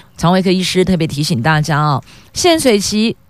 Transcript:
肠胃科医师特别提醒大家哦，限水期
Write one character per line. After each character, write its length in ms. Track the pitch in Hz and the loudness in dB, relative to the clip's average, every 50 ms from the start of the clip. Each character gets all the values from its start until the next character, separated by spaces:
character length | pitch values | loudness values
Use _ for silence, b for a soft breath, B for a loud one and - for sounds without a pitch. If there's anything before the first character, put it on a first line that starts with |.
| B B B | B B B
肠 160 | - 165 170 | -2 0 2
胃 100 | 185 190 | 2 2
科 80 | 175 196 | 2 0
医 140 | 180 185 180 | 0 0 -2
师 220 | - - 185 185 | -2 0 0 0
特 100 | 185 185 | 0 0
别 100 | 160 160 | 0 -2
提 160 | - - 143 | -4 -4 -4
醒 200 | 151 147 139 113 | -4 -2 -2 -2
大 180 | 117 156 160 151 | 0 0 0 0
家 180 | 147 165 147 | 0 0 0
哦， 240 | 143 151 151 139 117 B B B B B B | 0 0 0 -2 -2 B B B B B B
限 260 | - - - 302 320 | -6 -2 2 2 2
水 220 | 320 294 254 208 208 | 2 2 2 2 2
期 380 | 185 - 208 214 220 233 - - _ _ | 0 -2 -2 -2 -2 -2 -4 -6 _ _